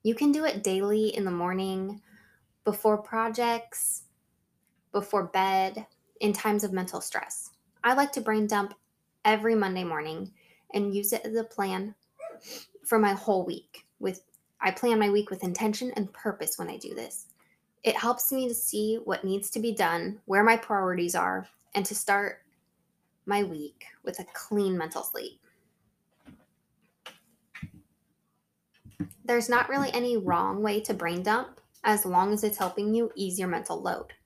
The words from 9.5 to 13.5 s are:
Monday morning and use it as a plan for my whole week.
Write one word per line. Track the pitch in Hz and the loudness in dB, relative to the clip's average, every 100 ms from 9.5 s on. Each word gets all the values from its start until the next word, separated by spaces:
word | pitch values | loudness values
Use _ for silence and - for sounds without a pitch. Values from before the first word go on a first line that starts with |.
Monday | 220 190 185 | 4 2 0
morning | 175 156 151 165 190 _ _ _ _ | -2 -4 -4 -8 -10 _ _ _ _
and | - 202 196 | -2 0 0
use | 202 | -2
it | - 220 | -4 -2
as | 226 | -4
a | |
plan | 226 - 196 190 202 208 _ _ - - - - - - - | -4 -4 -2 -2 -6 -10 _ _ -16 -16 -16 -18 -18 -14 0
for | 226 | 4
my | 208 | 4
whole | 196 - 190 | 2 2 0
week. | 180 | 0